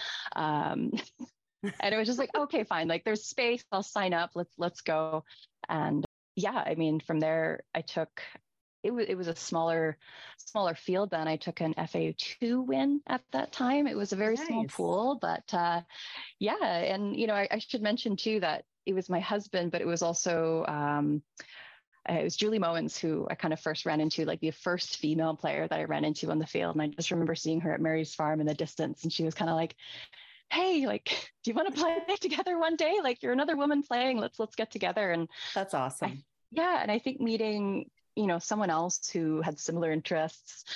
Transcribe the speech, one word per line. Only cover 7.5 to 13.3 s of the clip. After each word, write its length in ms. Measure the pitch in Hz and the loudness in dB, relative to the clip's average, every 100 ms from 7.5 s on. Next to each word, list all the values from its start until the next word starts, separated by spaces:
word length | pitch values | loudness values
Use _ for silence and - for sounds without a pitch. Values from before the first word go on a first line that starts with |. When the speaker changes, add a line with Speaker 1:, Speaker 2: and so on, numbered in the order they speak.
| 156 - | -2 -6
Speaker 1:
I 80 | 165 | -6
took, 400 | 160 - 160 - - - _ _ _ _ | -4 -4 -4 -6 -14 -16 _ _ _ _
it 100 | 196 | -4
wa-, 120 | 240 220 | -2 -2
it 100 | 185 | -2
was 120 | 175 | -2
a 80 | 165 | -4
smaller, 600 | - 170 165 165 160 151 - - - - | -2 0 2 2 2 -2 -12 -20 -20 -20
smaller 360 | - 214 185 | -6 0 0
field 360 | 165 - 185 202 | 0 0 0 2
then. 180 | 170 160 | 0 0
I 80 | 160 | 0
took 240 | - - | -2 -2
an 140 | 160 160 | 0 0
F 180 | 170 | -2
A 200 | 170 160 - | -2 -2 -2
two 460 | - - 233 247 | -8 -4 0 0
win 400 | 254 269 277 285 - | 2 2 4 2 0
at 160 | 254 - | -4 -2